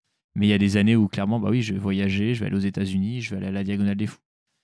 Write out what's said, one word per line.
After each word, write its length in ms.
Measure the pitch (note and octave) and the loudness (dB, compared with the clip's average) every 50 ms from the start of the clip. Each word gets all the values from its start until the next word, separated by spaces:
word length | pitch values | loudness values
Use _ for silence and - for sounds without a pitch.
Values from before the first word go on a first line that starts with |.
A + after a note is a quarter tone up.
| _ _ _ _ _ _ - | _ _ _ _ _ _ -2
Mais 120 | G2+ G2+ | 0 2
il 40 | G#2 | 4
y 20 | |
a 60 | G#2 G2 | 4 4
des 180 | G2+ G2 G2+ | 4 4 4
années 200 | G2+ G2+ A2 A#2 | 4 4 4 6
où 120 | A2+ G#2 F#2+ | 4 4 2
clairement, 320 | - G2+ G2 G#2 A#2 A2+ | 0 -2 -2 -2 -2 0
bah 80 | G2+ G2+ | 0 0
oui, 120 | A#2+ B2+ | 0 0
je 100 | A2 G#2+ | -2 -2
vais 60 | G2 G2 | -4 -4
voyager, 540 | G2 G2 G2 G2 G2 G2 F#2+ G2+ G#2 A#2 B2 | -2 -2 -2 0 0 0 0 0 0 -2 -2
je 60 | A2 | -2
vais 60 | G2+ G2 | -4 -4
aller 80 | G2 | -2
aux 120 | G2 G2 G2 | -2 -2 -2
États-Unis, 540 | - G2 G2 F#2+ F#2+ F#2+ G2 A2 B2 B2 | -2 -2 -2 -2 0 -2 -2 -2 -4 -6
je 80 | A2+ A2 | -8 -8
vais 80 | G2+ F#2+ | -8 -6
aller 80 | F#2+ | -6
à 60 | F#2+ | -6
la 120 | G2 G2 G2 | -4 -4 -4
Diagonale 320 | G2 G2+ G2+ G2+ G2+ G2 | -4 -2 0 0 0 0
des 100 | G2+ G#2+ | -2 -4
Fous. 120 | - - - _ _ _ _ _ _ _ _ | -6 -8 -12 _ _ _ _ _ _ _ _